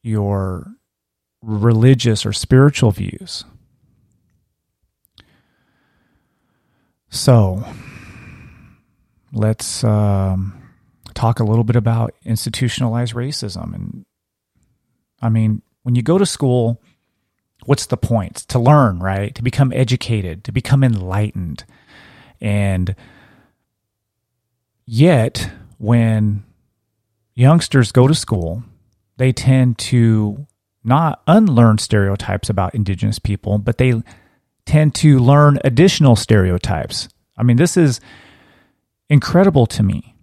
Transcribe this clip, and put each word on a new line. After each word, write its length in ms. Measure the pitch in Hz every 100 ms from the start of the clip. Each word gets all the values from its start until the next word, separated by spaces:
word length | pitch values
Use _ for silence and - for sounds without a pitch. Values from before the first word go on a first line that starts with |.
your 720 | 117 107 101 98 95 90 196 233 _ _ _ _ _ _
religious 840 | 113 107 117 110 123 131 123 107 104
or 60 |
spiritual 600 | 98 - 131 143 - 117
views. 520 | 98 95 - 180 - - _ _ _ _ _ _ _ _ _ _ _ _ _ _ _ _ _ _ _ _ _ _ _ _ _ _ _ _ _ _ _ _ _ _ _ _
So, 560 | - - 120 98 92 123 - - - - - - - - - - _ _ _ _ _ _
let's, 500 | 117 107 110 - -
um, 720 | 117 104 104 98 95 95 98 - - _ _ _ -
talk 260 | - 113 117
a 40 |
little 200 | 110 113
bit 120 | 113 120
about 380 | 113 113 113 _
institutionalized 920 | - 113 - - 123 - 123 117 120
racism. 600 | 113 127 156 107 92 85
And, 320 | 85 50 - - _ _ _ _ _ _ _ _ _ _ _
I 80 | 117
mean, 320 | 113 110 107 _ _
when 140 | 127 123
you 80 |
go 140 | 120 185
to 80 | 196
school, 520 | - 135 123 117 120 _ _ _ _ _ _ _ _ -
what's 220 | 143 -
the 100 | 123
point? 380 | - 113 92 - -
To 100 | 127
learn, 400 | 120 147 120 87
right? 340 | 95 98 101
To 80 | -
become 320 | 117 - 131
educated, 680 | 123 123 123 - 110 92 80
to 80 | -
become 320 | 104 - 139
enlightened. 840 | 131 107 90 98 107 - 87 67 - _ _ - - _ _ _
And 560 | 104 104 98 92 92 98 - _ _ _ _ _ _ _ _ _ _ _ _ _ _ _ _ _ -
yet, 680 | 113 165 143 110 - - - - _
when 640 | 104 117 113 110 104 104 - _ _ _ _ _ _ _ _
youngsters 580 | - 127 165 - 135 120
go 160 | 127 131
to 60 |
school, 500 | 160 - 101 82 98 - _ _ _ _ -
they 140 | 131
tend 480 | 117 - 131 127 117
to 680 | - 123 117 110 104 104 147 _ _ _
not 400 | 113 139 165 - -
unlearn 540 | 196 214 117 117 110
stereotypes 680 | - 107 98 98 - 98 -
about 280 | 98 92 -
indigenous 420 | 98 92 104 110
people, 400 | - 101 - 104
but 220 | 101 113
they 240 | 131 117 - - _ _ _ _ -
tend 280 | 147 151 -
to 220 | 156 135
learn 400 | 123 143 147 139
additional 520 | 135 117 190 - 143 113
stereotypes. 920 | - 110 92 87 - 82 - - - _ _ -
I 60 |
mean, 160 | 120 120
this 180 | 175 185
is 240 | 156 120 - - - _ _ _ _ _ _ _ _
incredible 560 | 147 - 170 196 147 117
to 160 | -
me. 320 | 98 - - _